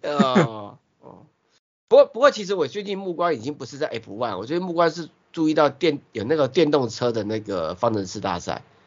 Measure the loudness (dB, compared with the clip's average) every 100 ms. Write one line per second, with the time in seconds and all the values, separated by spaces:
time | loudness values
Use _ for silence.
0 | -4 0 2 2 0 -4 -14 -18 _ _
1 | -20 -20 -20 _ _ _ _ _ 4 6
2 | 6 6 4 4 -4 -2 -2 -4 -6 -6
3 | -6 -2 -2 -2 -6 -10 -12 -8 -6 -8
4 | -10 -6 -6 -6 -6 -6 -4 0 0 0
5 | -12 _ _ -2 2 4 2 4 0 0
6 | _ -8 -2 0 2 4 4 4 0 -2
7 | -2 -2 -4 -4 -4 -4 -4 0 0 0
8 | -6 -6 -4 -4 -6 -10 -12 _